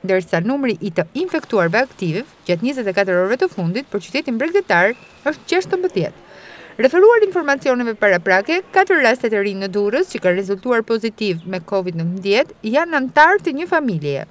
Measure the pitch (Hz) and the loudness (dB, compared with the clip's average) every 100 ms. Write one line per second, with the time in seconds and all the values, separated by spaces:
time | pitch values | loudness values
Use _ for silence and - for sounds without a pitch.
0 | 185 185 170 170 185 277 269 208 208 170 | 0 -2 0 -2 0 -2 -2 -2 -4 -4
1 | 165 269 359 320 - 214 170 202 262 - | -4 -4 -4 -4 -2 0 2 0 -2 -4
2 | 175 165 277 - - 175 240 262 208 185 | -4 -4 -8 -14 -4 -2 -2 -4 -2 0
3 | 196 180 185 247 370 - 170 196 277 202 | 2 2 2 0 -2 -2 -4 -4 -6 -10
4 | - 269 294 226 311 381 392 175 190 240 | -6 -6 -4 -4 0 -2 2 2 2 0
5 | - - 277 311 - 349 370 370 359 - | -14 -8 -6 -6 -2 -2 0 -4 -2 -2
6 | 160 - - - - - - - 254 320 | -4 -8 -20 -20 -20 -20 -18 0 2 6
7 | 415 466 403 359 294 277 277 247 233 214 | 6 6 2 0 -2 -2 0 0 -2 0
8 | 208 175 170 185 202 339 - 381 381 349 | 2 2 2 2 2 -4 0 0 2 4
9 | 240 254 233 208 202 190 196 196 202 247 | 4 2 0 0 -2 -4 -4 -2 0 0
10 | 370 - 185 180 190 196 247 233 226 226 | -2 -2 0 0 -2 -6 0 -2 0 -2
11 | 226 214 214 165 175 185 165 202 185 165 | -2 -4 -4 -4 -6 -10 -4 -4 -4 -4
12 | 165 185 190 208 277 - 214 262 339 302 | -6 -4 0 0 0 -6 -2 0 0 -2
13 | 262 294 311 392 349 277 349 339 269 165 | 0 4 6 4 0 -6 -2 0 0 -4
14 | 147 139 104 | -4 -6 -8